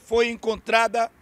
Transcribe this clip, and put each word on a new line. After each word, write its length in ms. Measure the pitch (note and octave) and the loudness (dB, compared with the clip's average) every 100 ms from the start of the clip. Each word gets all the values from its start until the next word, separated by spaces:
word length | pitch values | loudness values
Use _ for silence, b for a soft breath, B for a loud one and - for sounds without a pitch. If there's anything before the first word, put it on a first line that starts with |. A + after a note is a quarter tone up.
foi 240 | - A#3 A#3+ | -4 0 0
encontrada 800 | A#3 A3 G#3+ - A3+ A3+ A3+ A3+ - | -2 -6 -6 0 2 2 0 -4 -6